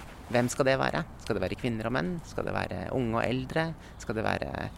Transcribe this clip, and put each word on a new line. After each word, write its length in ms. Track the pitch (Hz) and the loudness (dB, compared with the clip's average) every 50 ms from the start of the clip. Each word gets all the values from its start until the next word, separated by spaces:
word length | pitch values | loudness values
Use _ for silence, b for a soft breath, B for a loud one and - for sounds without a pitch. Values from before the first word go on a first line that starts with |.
| - - - - - - | -8 -14 -14 -14 -10 2
hvem 220 | 113 120 120 123 | 2 4 4 4
skal 160 | - - 143 131 | 4 4 4 4
det 80 | 135 | 6
være? 300 | 131 135 127 - 151 160 - - - - | 4 4 2 2 0 -2 -2 -8 -12 -2
Skal 140 | - 113 98 | 0 0 2
det 60 | 92 | 2
være 120 | 90 95 - | 0 -2 0
kvinner 280 | - 127 117 110 110 117 | 0 0 0 0 0 0
og 60 | 117 | 0
menn? 140 | 135 156 180 180 170 - - | 2 0 0 -2 -4 -6 -6
Skal 200 | - - - - | -4 -2 -2 0
det 60 | 98 | 0
være 260 | 98 95 - 90 92 90 - - 131 | 0 0 0 -2 -4 -4 -2 0 0
unge 180 | 127 113 110 | 2 2 2
og 80 | 117 - | 2 2
eldre? 460 | - 120 131 131 131 - 160 160 165 160 B B B B B | 2 0 0 -2 0 0 0 0 0 -2 B B B B B
Skal 160 | - - 110 107 | -6 -4 -2 0
det 80 | 104 | 2
være 420 | 101 98 - - 67 67 - - 95 - | 2 2 0 0 -2 -4 -4 -4 -6 -8